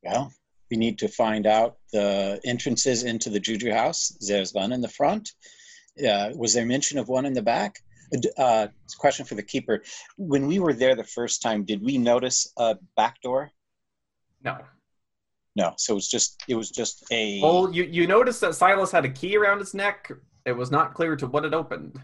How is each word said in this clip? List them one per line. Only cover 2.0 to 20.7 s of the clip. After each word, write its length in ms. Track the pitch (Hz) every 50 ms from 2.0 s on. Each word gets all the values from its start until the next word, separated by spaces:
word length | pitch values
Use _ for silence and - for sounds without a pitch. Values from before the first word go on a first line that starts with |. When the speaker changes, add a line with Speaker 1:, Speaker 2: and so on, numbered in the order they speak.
| 101 101 98 98 98 98 101 101 -
Speaker 1:
entrances 600 | 127 120 120 - 139 120 113 - 135 127 113 120
into 260 | 123 113 110 - 123
the 100 | 104 104
Juju 320 | 95 107 113 104 120 120 107
house. 360 | 113 117 151 175 - - - - - -
There's 260 | 190 202 - 95 185 -
one 200 | 196 95 196 127
in 80 | 127
the 80 | 120 113
front. 420 | - - 143 151 196 220 214 - - _ _ - - _ - - - - _ _ _ -
Uh, 320 | 143 117 104 101 101 107 135
was 200 | - 120 113 101
there 120 | 120 117
mention 320 | 117 123 139 - - 143 139
of 100 | 113 120
one 160 | 127 131 135
in 60 | 143 135
the 100 | 123 107
back? 340 | 110 117 - 208 202 - - _ - - _ - - -
Uh, 40 | 123
d-, 100 | 110 - -
uh, 300 | - 135 123 113 110 107 104 _ _ _
it's 100 | - -
a 40 | -
question 260 | - 143 135 - 139
for 100 | - 131
the 60 | 104 101
keeper. 400 | - - 135 - - 110 101 - - - - - - _
When 300 | - 196 170 139 139 135
we 120 | 143 170 196
were 160 | 185 165 135
there 200 | 113 127 127 131
the 100 | 113 113
first 380 | - - - 120 113 - - -
time, 220 | 120 110 104 101
did 180 | 92 107 98 101
we 140 | 123 143
notice 560 | 131 120 120 120 123 123 127 123 - - - _ -
a 180 | 120 113 107 98 - _ _
back 240 | - 110 117 - _ -
door? 280 | 127 127 131 147 147 _ _ _ _ _ _ _ _ _ _ _ _ _ _ _ _ _ _ 131
Speaker 2:
No. 140 | 123 - - - - _ _ _ _ _ _ _ _ _ _ _ _ _ _ _ _ _
Speaker 1:
No. 200 | 101 92 85 - -
So 140 | - - 110
it 40 |
was 120 | 101 95 -
just, 340 | - 120 - - - - - -
it 60 | 127
was 140 | 113 110 -
just 340 | - - 117 107 - - - -
a 300 | - 117 110 104 101 101
Speaker 2:
Well, 320 | 117 156 175 180 185 190 165
you, 120 | 175 180
you 220 | 147 165 170 170
noticed 340 | 170 190 220 254 247 233 - -
that 120 | 180 160
Silas 360 | - 180 185 196 196 190 180 -
had 120 | 175 143
a 40 | 135
key 260 | 131 - - 185 202
around 240 | 208 208 202 202 202
his 140 | 196 190 -
neck. 360 | 196 196 208 196 - _ - - - _ _ _ _ _
It 80 | 127 123
was 180 | 120 127 127